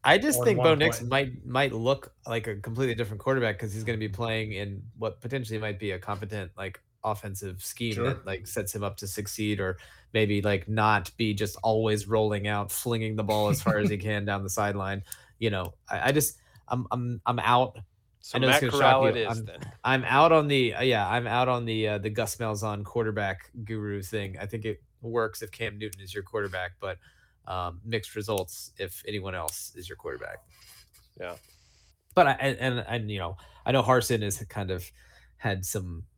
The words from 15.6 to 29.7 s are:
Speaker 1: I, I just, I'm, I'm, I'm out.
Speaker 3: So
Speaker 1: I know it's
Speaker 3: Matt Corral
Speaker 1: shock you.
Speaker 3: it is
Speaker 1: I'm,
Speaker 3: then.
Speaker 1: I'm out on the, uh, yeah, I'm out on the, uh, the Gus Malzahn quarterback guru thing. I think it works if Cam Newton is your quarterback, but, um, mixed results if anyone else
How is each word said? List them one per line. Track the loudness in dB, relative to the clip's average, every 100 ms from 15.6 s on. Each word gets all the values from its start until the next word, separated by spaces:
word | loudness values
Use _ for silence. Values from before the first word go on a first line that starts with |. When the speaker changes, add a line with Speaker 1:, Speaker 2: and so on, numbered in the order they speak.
| -4 -10 -8
Speaker 1:
I, | 0 2
I |
just, | 2 0 -6 _ -20 -6
I'm, | -4 -2
I'm, | -4 -2 -2 0
I'm | 0
out. | 4 4 4 -2 -20 _ _ _
Speaker 3:
So | -6 2
Speaker 1:
I |
know | 4
it's | 6
Speaker 3:
Matt | 4
Corral | 6
Speaker 1:
shock | 6 8
you. | 6
Speaker 3:
it | 2
is | -2 -4
Speaker 1:
I'm, | -6
Speaker 3:
then. | -12 -16 -4
Speaker 1:
I'm | 0 2 4
out | 6 8
on | 8 6
the, | 4 4 2
uh, |
yeah, | 2 4 4
I'm | 0 2
out | 2 2
on | 2 0
the, | 0 0
uh, | 0
the | -2
Gus | -2 -4 -2
Malzahn | -4 -2 -4 -4 -4
quarterback | -2 0 0 -2 -4 -10 -14 -8
guru | -6 -4 -6
thing. | -4 -6 -6 -8
I | -8
think | -6
it | -6 -8 _ _
works | -4 0 -2 -4
if | -14
Cam | -8 -8 -6
Newton | -10 -10
is | -10
your | -10
quarterback, | -6 -4 -4 -6 -8 -8
but, | -10 -10 -14 _ _ _ -6
um, | -4 -4 -6
mixed | -4 -4 -4 -8
results | -2 -2 -2 -10 -16 -8
if | -8 -8 -8
anyone | -6 -6 -4
else | -6 -6 -12